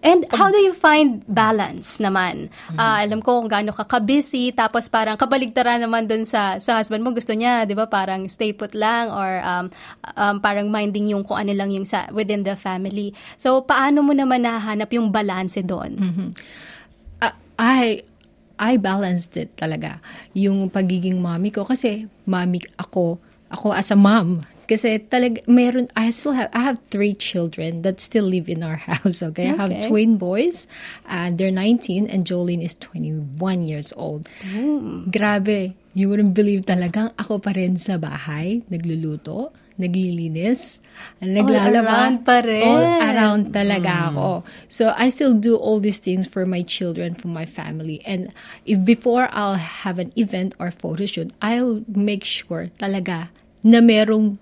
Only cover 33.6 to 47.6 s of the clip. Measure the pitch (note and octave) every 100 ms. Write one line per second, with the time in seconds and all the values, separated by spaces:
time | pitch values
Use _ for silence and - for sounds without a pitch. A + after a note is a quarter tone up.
33.6 | E3 D3+ D3+ - D#3+ D3+ D#3+ - F#3+ G3+
34.6 | C#4 D4 - F3+ F3 G3+ G#3 G#3 G3 G#3
35.6 | F#3 F#3 _ F#3+ G3 G#3 G#3 F#3 G#3 G3
36.6 | F#3 F3+ F3+ G#3+ A3+ - G#3 G#3 G3+ F#3+
37.6 | F3+ F3+ F#3 F3+ D#3 C#3+ D3+ D3+ E3+ A#3
38.6 | A3+ F3 E3+ D#3+ D#3+ D3+ - F3+ C#4 _
39.6 | _ - F3+ F3+ F#3 E3+ E3 D#3+ F#3+ B3+
40.6 | - - _ - - _ F#3 G3 G#3+ C4
41.6 | G3+ A#3 A3 A3+ B3+ B3 B3 B3 A#3 A3
42.6 | A3+ D4+ E4+ E4+ D#4+ A#3 G#3+ G#3 G3+ G3+
43.6 | G3+ G3+ F3+ F3 E3+ D3 F#3+ E3+ - -
44.6 | - - A3+ - B3 B3+ C#4 A3 A3 A3+
45.6 | - G#3+ G#3 G3+ - F#3 F#3 - F#3 F3+
46.6 | F3 - F3+ E3 F3 E3+ F3 E3 D#3+ -